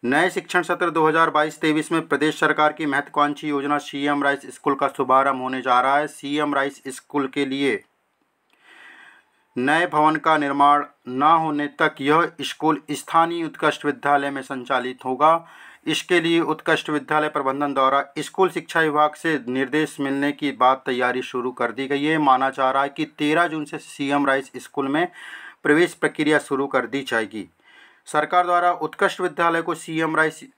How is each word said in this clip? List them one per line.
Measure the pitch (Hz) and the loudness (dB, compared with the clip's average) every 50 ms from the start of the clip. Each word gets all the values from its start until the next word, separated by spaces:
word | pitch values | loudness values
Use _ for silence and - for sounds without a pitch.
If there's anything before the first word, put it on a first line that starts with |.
| - | -2
नए | 120 131 147 170 185 | 0 2 2 2 2
शिक्षण | 165 190 165 - - 180 170 | 0 -4 -8 -2 -2 -2 0
सत्र | - 175 170 175 170 | 0 -2 0 0 0
दो | 156 165 160 156 | 2 2 2 4
हज़ार | 151 165 165 160 | 4 4 2 4
बाईस | 139 151 151 156 151 - | 4 2 0 0 -2 -2
तेईस | - 160 151 156 151 - | 0 0 0 0 0 0
में | 170 165 156 165 | -2 -2 -2 0
प्रदेश | - 151 147 156 151 - | -2 0 0 0 0 0
सरकार | - 151 151 - 151 151 147 | 0 0 2 4 2 2 2
की | - 160 | 0 -4
महत्वाकांक्षी | 147 139 139 143 - _ 151 147 147 147 143 - 151 | -2 -2 -2 -4 -4 _ 0 0 0 0 -4 -6 -4
योजना | 147 143 135 147 147 147 | -4 -2 -2 -2 -2 -2
सीएम | 139 - - 139 139 147 147 147 139 | -4 -6 -8 -4 -2 -2 0 0 0
राइस | 139 139 135 - - - | 0 -2 -2 -6 -14 -20
स्कूल | - _ 151 139 | -6 _ -2 0
का | 139 143 135 | 0 0 -2
शुभारंभ | - - 139 123 131 131 135 139 135 131 | 0 -2 0 2 4 4 4 2 0 -2
होने | 127 127 131 131 | -4 -6 -6 -4
जा | 123 131 123 123 | 0 2 2 4
रहा | 127 139 139 143 | 4 4 2 2
है। | 151 151 | 0 -2
सीएम | - - - 139 143 151 151 147 143 | -8 -12 -10 -6 -2 -2 -2 0 0
राइस | 139 139 139 139 - _ - | 0 -2 -2 -4 -8 _ -14
स्कूल | - - _ _ - 143 139 131 | -14 -14 _ _ -4 -4 -4 -2
के | - 147 143 | -2 -4 -4
लिए | 135 131 139 143 139 113 95 - _ _ _ _ _ _ _ _ _ _ _ _ _ _ _ _ _ - - - - - - - - - _ _ _ _ _ _ _ _ | -2 -2 -2 0 0 0 -2 -6 _ _ _ _ _ _ _ _ _ _ _ _ _ _ _ _ _ -20 -20 -20 -20 -20 -20 -20 -20 -20 _ _ _ _ _ _ _ _
नए | - 123 135 151 160 170 175 | -4 0 0 2 2 0 0
भवन | 175 156 151 156 156 | 2 4 4 4 2
का | 156 151 165 160 151 | 2 2 2 2 2
निर्माण | 147 143 139 143 143 143 147 147 143 - _ _ _ 123 | 2 0 2 4 4 6 6 4 2 -4 _ _ _ -8
न | 127 131 143 | -4 2 4
होने | 151 165 165 160 156 151 147 147 143 139 - | 4 4 4 2 0 -2 -2 -4 -6 -2 0
तक | 165 151 - - | 0 0 0 -2
यह | 135 139 151 165 170 160 - _ | 0 2 4 4 4 0 -2 _
स्कूल | 139 - - _ - 156 156 147 - - | -10 -10 -8 _ 0 0 0 0 -2 -8
स्थानीय | 151 135 - - - 165 165 170 170 170 165 | -8 -8 -8 0 2 2 2 2 0 -6 -6
उत्कृष्ट | 156 143 - - 156 151 - - | -8 -8 0 0 0 0 0 -2
विद्यालय | 147 139 120 - 143 143 143 139 143 | -4 -4 -2 0 2 2 2 2 -2
में | 139 139 | -6 -8
संचालित | 131 131 139 127 123 120 139 127 123 127 123 127 - | -10 -10 -10 -10 -6 -2 -2 -2 -2 -4 -10 -8 -6
होगा। | 127 131 127 147 156 165 165 165 - - - - - - - _ - | -6 -2 2 4 4 4 4 0 -8 -20 -20 -20 -20 -20 -12 _ -4
इसके | 160 - - - 180 175 | -4 -4 -2 0 0 0
लिए | 165 165 170 165 | 2 2 0 0
उत्कृष्ट | 160 139 156 156 - - 160 151 - - | 0 0 -4 -4 0 -2 -2 -2 0 -4
विद्यालय | 151 147 131 - 151 156 151 151 | -4 -4 -4 -2 -2 0 0 0
प्रबंधन | - 151 139 131 131 139 147 147 139 | -2 -2 -2 -2 -2 -2 -2 -2 0
द्वारा | 131 131 131 135 139 135 - - - | 2 2 2 2 2 -2 -2 -8 -10
स्कूल | 147 - - - 190 185 | -10 -10 0 0 0 0
शिक्षा | 175 175 160 _ - 170 | 0 -4 -10 _ -2 0
विभाग | 160 156 143 151 151 151 151 | 0 2 2 2 2 2 0
से | - - 165 160 139 117 117 | -2 -4 -2 -2 -2 -4 -4
निर्देश | 127 131 135 135 127 151 156 147 - - | -4 -4 -4 -2 0 -2 -2 -2 -4 -6
मिलने | 139 139 139 139 139 143 | -4 -4 -2 -2 -2 -2
की | 143 143 - 143 | -2 -2 -6 -6
बात | 131 117 127 127 135 135 - | -2 2 4 4 4 2 0
तैयारी | - 127 120 123 123 123 127 | -4 -2 0 0 -2 -2 -2
शुरू | 127 - - 127 120 127 | -6 -6 -6 -6 -6 -6
कर | 127 - 123 117 | -4 -4 -4 -4
दी | 107 113 139 131 | -4 -6 -6 -4
गई | 143 143 143 | -4 -2 0
है। | 151 160 156 | 0 0 2
माना | 151 139 131 127 135 135 | 4 4 2 4 2 -2
जा | 131 - 139 131 | -2 0 0 0
रहा | 135 135 139 | 2 0 -2
है | 143 | -2
कि | 143 - 156 143 _ - | -4 -6 -8 -8 _ -4
तेरह | 151 147 151 165 170 175 | -2 0 2 2 0 0
जून | 156 156 147 | -2 -6 -8
से | 143 - 151 | -8 -10 -14
सीएम | - - - - 147 139 143 143 143 | -14 -14 -10 -8 -4 -2 0 0 2
राइस | 135 135 135 135 - _ 127 | 2 0 0 -2 -6 _ -16
स्कूल | - - _ - 135 135 | -16 -10 _ -6 -4 -2
में | 139 156 175 180 - - - - - - - - - _ _ | 0 -2 -2 -2 -4 -12 -20 -20 -20 -18 -20 -20 -20 _ _
प्रवेश | 143 147 156 175 180 - | 2 4 4 4 2 0
प्रक्रिया | _ - 151 139 - 156 151 151 147 | _ -4 -4 -2 0 0 2 2 2
शुरू | - - 143 131 135 139 | 0 0 -4 -4 -4 0
कर | 139 131 123 | 0 -2 -2
दी | 113 113 135 | -2 -4 -6
जाएगी। | 131 - 120 117 110 101 110 110 92 - _ _ _ _ _ - - - _ _ _ - | -6 -2 -2 -2 -2 -2 -8 -12 -14 -14 _ _ _ _ _ -20 -20 -20 _ _ _ -4
सरकार | - 151 151 156 - 180 180 | -2 -2 -2 2 2 2 2
द्वारा | 175 180 175 175 175 | 4 2 2 2 2
उत्कृष्ट | 175 170 156 156 - - 196 190 - - | 0 0 -4 -8 -2 0 0 0 0 0
विद्यालय | 180 180 151 - 170 170 170 165 | -4 -4 -2 0 0 2 2 0
को | 165 175 170 | -2 -2 -6
सीएम | 165 - - 165 156 165 160 156 | -6 -6 -8 -4 -2 -2 0 2
राइस | 156 156 160 156 - - - _ | 2 0 0 0 -6 -20 -20 _